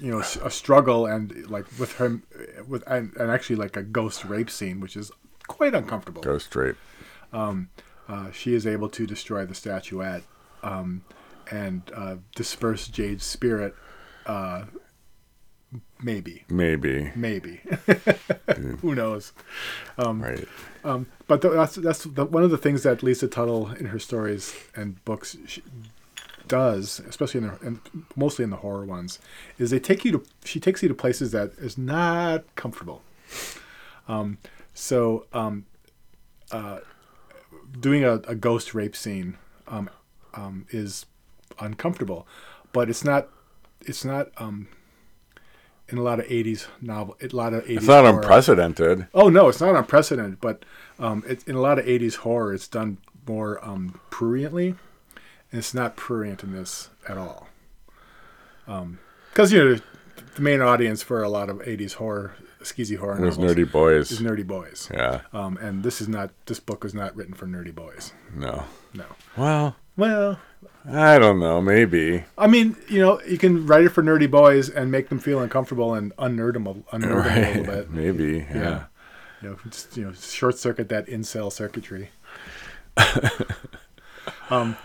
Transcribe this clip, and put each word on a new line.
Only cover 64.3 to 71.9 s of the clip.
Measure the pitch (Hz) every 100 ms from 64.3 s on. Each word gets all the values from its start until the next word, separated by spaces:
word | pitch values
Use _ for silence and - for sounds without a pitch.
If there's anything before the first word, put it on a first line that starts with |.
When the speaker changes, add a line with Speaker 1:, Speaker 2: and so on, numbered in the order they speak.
| 107 92
Speaker 1:
boys. | 95 80 - -
Speaker 2:
Yeah. | - 62 64 -
Speaker 1:
Um, | 107 95 92
and | 107 98
this | 113 -
is | 110
not, | 107 98 - -
this | 113
book | - 104 104
is | 104
not | 98 -
written | 92
for | 92 92
nerdy | 90 85 82
boys. | 80 - - - -
Speaker 2:
No. | 73 65 69 69 - - 98
Speaker 1:
No. | - - - 113
Speaker 2:
Well, | 143 151 147 - - -
Speaker 1:
Well, | 220 208 202 190 - - - _ 143
Speaker 2:
I | 143 156 143
don't | 110 95
know. | 82 85
Maybe. | 95 107 113